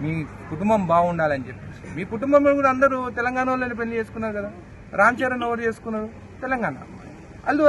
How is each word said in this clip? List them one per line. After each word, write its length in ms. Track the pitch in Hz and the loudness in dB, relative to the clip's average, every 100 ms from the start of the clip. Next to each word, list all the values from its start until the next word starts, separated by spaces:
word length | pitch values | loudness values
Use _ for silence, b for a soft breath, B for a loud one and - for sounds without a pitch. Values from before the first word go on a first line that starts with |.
మీ 80 | 147 160 147 - - | -4 -4 -6 -10 -12
కుటుంబం 300 | 156 202 220 175 | -4 2 2 4
బాగుండాలని 540 | 170 175 170 156 139 127 | 4 4 2 0 0 -4
చెప్పేసి, 320 | 120 - - - 139 | -12 -14 -14 -12 -8
మీ 60 | 190 | -6
కుటుంబంలో 380 | 214 269 285 285 285 | -4 4 6 6 4
కూడా 100 | 269 | 4
అందరూ 240 | 262 269 254 254 233 | 4 2 2 -4 -2
తెలంగాణ 300 | 240 254 254 | -2 0 0
వాళ్ళని 220 | 254 247 233 | 0 -2 -4
పెళ్లి 120 | 226 233 | -4 -4
చేసుకున్నారు 360 | 220 226 220 208 | -4 -6 -6 -4
కదా. 100 | 202 - - - - - | -8 -10 -18 -18 -8 4
రామ్ 180 | 208 240 | 4 4
చరణ్ 260 | 254 247 240 | -2 -2 -2
ఎవరు 140 | 233 233 | -2 -2
చేసుకున్నారు? 420 | 220 233 220 220 - - - | -4 -6 -6 -6 -10 -18 -10
తెలంగాణ 300 | 262 262 190 131 - | -4 -2 -2 -4 -12
అమ్మాయి. 260 | - - - - - - | -16 -16 -18 -18 -10 0
అల్లు 140 | 285 | 6